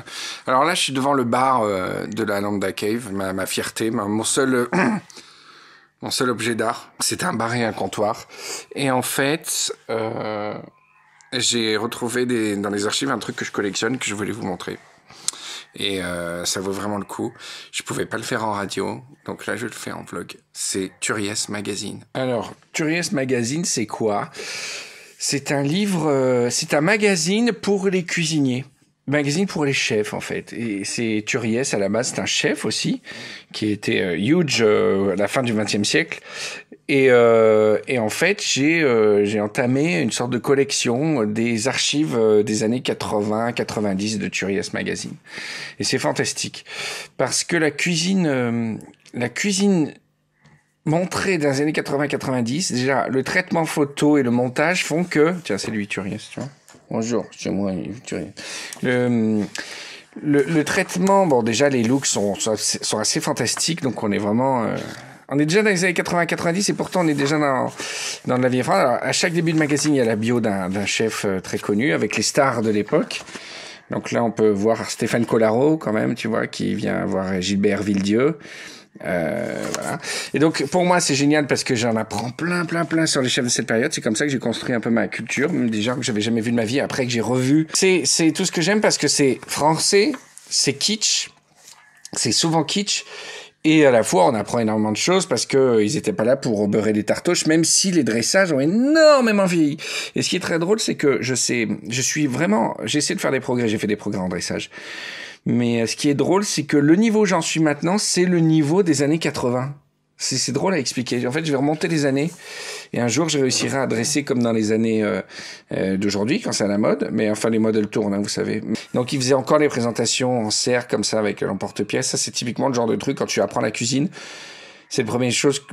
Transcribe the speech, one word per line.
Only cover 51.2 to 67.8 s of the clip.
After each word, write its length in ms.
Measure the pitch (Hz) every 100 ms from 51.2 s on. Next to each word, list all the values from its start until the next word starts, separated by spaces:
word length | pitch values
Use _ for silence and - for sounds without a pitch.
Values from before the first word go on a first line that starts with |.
| 185 180
dans 120 | 147
les 120 | 135
années 120 | 151
quatre-vingts, 340 | 151 - 139 147
quatre-vingt-dix, 640 | 147 - 127 117 147 185
déjà, 360 | 123 127 131 -
le 120 | 131
traitement 440 | 131 185 180 165 160
photo 520 | - 143 - 147 147
et 60 |
le 80 | 123
montage 540 | 120 123 127 156 180 -
font 180 | 151
que, 320 | 180 151 156 180
tiens, 160 | - 101
c'est 100 | -
lui, 180 | 110 101
Turiès, 420 | - 98 104 -
tu 80 | -
vois. 100 | 135 - _ - _
Bonjour, 380 | 113 113 113 - -
c'est 140 | 98
moi, 220 | 92 101 92 - 104 -
Turiès. 240 | 92 - - - - - -
Le, 600 | 127 123 123 117 110 107 95 - - - - - - -
le, 180 | 151 143
le 220 | 139 160
traitement, 640 | 143 - 180 180 190 196 185
bon, 160 | 127
déjà, 260 | 113 110 143
les 140 | 131
looks 240 | 113 135 -
sont, 260 | 120 101
sont 200 | 95 113
assez, 260 | 107 - -
sont 160 | - 110
assez 220 | 107 160
fantastiques, 640 | 160 135 120 - - 170
donc 180 | 135 107
on 100 | 110
est 60 | 98
vraiment, 460 | 104 110 135 127
euh, 140 | 104 92 - - - - -
on 100 | 139
est 80 | 151
déjà 160 | 190
dans 80 | 214
les 140 | 185
années 100 | 185
quatre-vingts, 320 | 175 180 175 165
quatre-vingt-dix, 440 | 165 175 175 202
et 40 |
pourtant 280 | 156 165 185
on 60 | 165
est 60 |
déjà 240 | 143 139 156
dans, 340 | 147 127 123 -